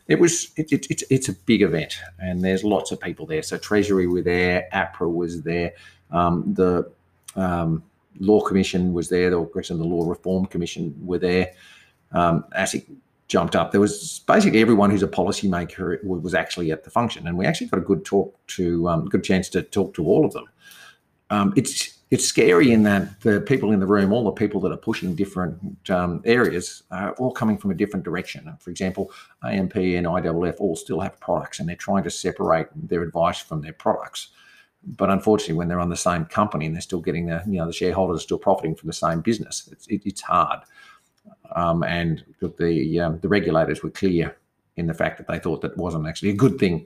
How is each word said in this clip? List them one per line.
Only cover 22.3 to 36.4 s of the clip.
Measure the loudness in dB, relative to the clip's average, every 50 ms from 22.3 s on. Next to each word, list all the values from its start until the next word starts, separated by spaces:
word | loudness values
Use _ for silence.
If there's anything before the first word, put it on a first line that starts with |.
| 2 4 6 6 6 6 6 6
in | 6 6 6
that | 4 4 2 0 -2 -6 -2
the | 0 2 2 2
people | 2 0 0 0 2 2
in | 2 2
the | 2 4
room, | 4 4 4 4 2
all | 2 2
the | 0
people | 0 0 0 0 0 0
that | -2 -2
are | -4 -4
pushing | -6 -6 -6 -4 -4 -4 -2
different, | -2 -4 -4 -2 -4 -4 -4 -6 -8 -10 -12 -12 -10 -6 -2
um, | -2 0 0 -2 -4 -2 2
areas, | 2 4 4 4 2 2 -2 -4 -6 -12 -16 -18 -12
are | -10 -8 -6 -6 -4
all | -2 -4 -4
coming | -2 0 0 0 0 0
from | 0 -2
a | 0
different | 0 0 -2 -2 -4 -6
direction. | -4 -6 -6 -6 -8 -12 -16 -16 -18 -18 -16
For | -14 -12
example, | -8 -4 -4 -4 -2 -4 -6 -8 -8 -18 -20 -20 _ _ -8
A | -4
M | -2 -2 -2 -2
P | 0 0 0 0 0
and | 0 0 0
I | -2 -2
double | 0 -2 0 0 0
F | -2 -2 -2
all | -2 -2 -2
still | -4 -6 -6 -6 -4
have | -6 -6 -8 _
products, | -4 -2 -2 -2 -2 -6 -8 -8
and | -8 -8
they're | -8
trying | -8 -4 -2 0 0 0
to | -2
separate | -4 -4 -4 -4 -4 -2 0 2 2 2 0 -2 -10
their | -12 -8 -4 -2 -2
advice | -2 -2 -2 0 0 0 0 -2
from | -8 -8 -8 -8
their | -8 -8 -10
products. | -6 -2 -2 -2 -2 -4 -10 -12 -14 -14 -16 _ _ _ _ -20 _ _ _ _ _ -18
But | -12 -6 0 2 2
unfortunately, | 2 2 4 4 4 4 2 0 -2
when | -2 -2 -2
they're | -2 0
on | 0 -2
the | -2 -2
same | 0 0 0 0 -2
company | -2 0 0